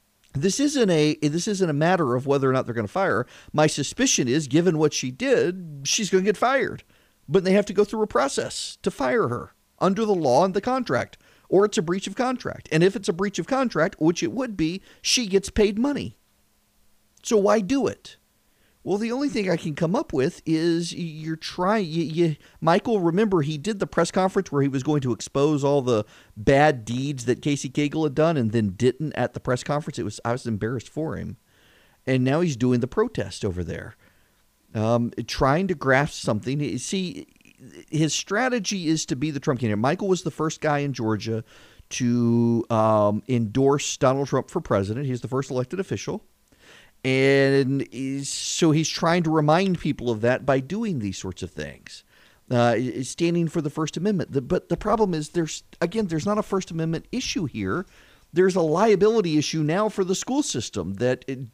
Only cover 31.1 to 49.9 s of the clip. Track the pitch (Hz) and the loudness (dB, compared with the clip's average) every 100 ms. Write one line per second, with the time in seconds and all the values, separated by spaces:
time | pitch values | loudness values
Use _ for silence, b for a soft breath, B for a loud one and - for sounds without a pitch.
31.1 | 90 90 - b b b b b b - | -6 -10 -12 b b b b b b -2
32.1 | 131 127 147 175 123 131 123 113 - 240 | 0 2 2 0 0 2 2 0 -2 -2
33.1 | - 101 - 104 87 85 82 - - b | -2 -8 -4 -4 -4 -6 -8 -12 -18 b
34.1 | b b b b _ _ 110 110 120 120 | b b b b _ _ -2 2 2 0
35.1 | - 117 - 135 151 190 165 135 131 147 | -4 -8 0 2 2 0 -2 2 2 2
36.1 | - - 107 120 143 143 113 - 196 180 | -2 -2 -2 -2 -4 -2 -4 -4 -4 -4
37.1 | - - _ _ _ 127 73 - 147 156 | -8 -16 _ _ _ -20 -20 -6 0 0
38.1 | - - 202 254 247 185 202 156 160 - | 0 -2 0 0 0 -2 -4 0 0 -2
39.1 | 143 156 135 - 123 117 104 123 185 196 | -4 -4 -4 -2 -2 0 0 0 0 0
40.1 | 180 160 - 156 - 156 147 143 127 110 | -2 -2 -4 -4 -2 -2 0 -2 -2 -2
41.1 | 110 110 113 - b b b - - 123 | -2 -2 -6 -6 b b b -14 -2 0
42.1 | 120 117 117 117 117 - 113 110 110 104 | 2 4 4 4 2 0 2 4 4 4
43.1 | 104 - 123 110 117 135 143 - - 139 | 0 -2 -2 0 2 4 4 0 0 2
44.1 | 135 135 139 - 180 - 107 98 110 143 | 2 0 -2 -2 -6 0 0 0 -4 -4
45.1 | 123 107 131 139 127 127 180 185 107 - | -6 -4 -4 -4 -4 -4 -6 -6 -6 -6
46.1 | 185 - _ _ b b b b _ 131 | -10 -12 _ _ b b b b _ -2
47.1 | 131 135 139 135 139 131 139 - 117 135 | 2 4 4 4 4 2 0 -4 -8 -8
48.1 | 139 139 - - - 165 151 156 - 170 | -8 -8 -8 -6 2 4 4 0 0 2
49.1 | 175 165 156 151 160 196 175 160 | 2 2 2 4 4 2 0 -2